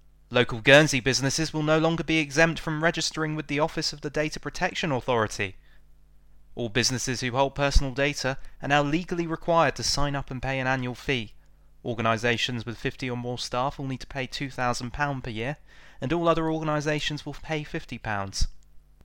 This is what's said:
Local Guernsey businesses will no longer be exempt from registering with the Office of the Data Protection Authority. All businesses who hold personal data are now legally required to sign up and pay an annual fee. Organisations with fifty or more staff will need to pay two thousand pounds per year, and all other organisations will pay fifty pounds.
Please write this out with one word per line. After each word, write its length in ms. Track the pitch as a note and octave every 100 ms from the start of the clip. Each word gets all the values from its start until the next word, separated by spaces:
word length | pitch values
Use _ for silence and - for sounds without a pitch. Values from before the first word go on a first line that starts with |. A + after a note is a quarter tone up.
| - - -
Local 300 | B2 A#2+ A#2
Guernsey 380 | A2 C#3+ D#3 C3+
businesses 540 | C3+ B2 C3+ - D#3
will 100 | D#3
no 160 | D3+ D#3
longer 240 | E3 E3
be 160 | D3+ D#3+
exempt 400 | D3 C#3 E3 D3+
from 240 | E3 D3+
registering 540 | E3 D#3+ - D#3 D#3 D#3
with 100 | D3
the 140 | C#3+
Office 320 | D#3+ - -
of 80 | C#3+
the 100 | D3+
Data 300 | D3+ D#3 -
Protection 500 | D3 - F3 - E3+
Authority. 640 | B2+ - A#2+ G#2+ - G2 - - - - - - - - - - A#2+
All 140 | A#2
businesses 500 | A2 A2+ B2+ - A#2+
who 100 | B2+
hold 220 | B2 C#3
personal 380 | C#3 C#3+ - C3+
data 460 | B2+ C#3+ C#3+ C3 C3+ - -
are 80 | C#3
now 140 | D3
legally 460 | C#3+ D#3+ F3 E3+ E3
required 480 | D#3+ - E3 C#3+ -
to 80 |
sign 320 | A2+ - C#3+ C#3
up 160 | -
and 100 | C3
pay 160 | C3 C3+
an 80 | C3
annual 300 | C3 B2 A#2+
fee. 380 | - B2+ G#2 - - - - -
Organisations 840 | - A2+ A2+ A2 A#2+ A#2 - A#2+ A2+
with 120 | A2
fifty 300 | C#3 - C3
or 80 | B2
more 220 | B2 A#2+
staff 400 | - B2 C3+ D3
will 80 | C3+
need 140 | C3
to 80 | -
pay 180 | C#3 B2+
two 240 | - C#3
thousand 420 | C3 B2 A#2+ A#2+
pounds 300 | C#3+ C#3+ C3
per 80 | B2
year, 280 | A2 B2 D3+ - - - -
and 120 | C3
all 140 | E3+ E3+
other 240 | E3 D#3+
organisations 760 | D#3+ D#3 D3+ D3 D3+ - D3
will 100 | D3
pay 280 | C3+ - D#3
fifty 360 | D3 D#3+ - A#2+
pounds. 500 | A2+ G2+ G2 - - - - - - -